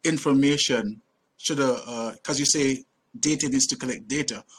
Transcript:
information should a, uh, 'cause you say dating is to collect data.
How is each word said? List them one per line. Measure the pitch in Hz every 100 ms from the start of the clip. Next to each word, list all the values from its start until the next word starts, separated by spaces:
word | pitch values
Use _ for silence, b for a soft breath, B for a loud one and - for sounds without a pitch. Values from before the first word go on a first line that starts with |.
information | 165 151 147 135 143 143 - 120 104 107 _ _ _ -
should | - 143
a, | 131 120 117
uh, | 117 113 -
'cause | - 139
you | 143
say | 151 135 131 - _ _ -
dating | 151 147 147
is | 135 -
to | -
collect | 127 110 110
data. | 143 127 101 -